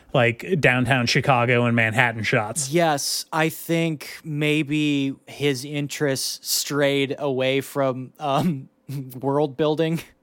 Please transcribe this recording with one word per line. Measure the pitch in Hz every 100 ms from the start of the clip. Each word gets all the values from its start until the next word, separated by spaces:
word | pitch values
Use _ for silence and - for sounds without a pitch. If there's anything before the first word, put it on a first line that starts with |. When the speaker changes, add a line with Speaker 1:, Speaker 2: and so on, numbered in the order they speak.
| -
Speaker 1:
like, | 135 117 117 - 180
downtown | 131 127 123 131 120
Chicago | 131 143 123 120 120
and | 120
Manhattan | 117 110 110 123 113
shots. | 104 120 107 131 135
Speaker 2:
Yes, | 170 165 143 - - -
I | 160 160
think | - - 165 165 160 - -
maybe | 160 147 151 151 139 151 147 143 139 - -
his | - 143 127
interests | 143 147 143 - 147 131 - - -
strayed | - - 143 143 139 131 143
away | 143 131 131 135
from, | 131 143 135 127 127 -
um, | 147 139 175 135 135 _ -
<laughs> | 139 127 127
world | 131 143 151 127
building, | 151 156 160 165 - _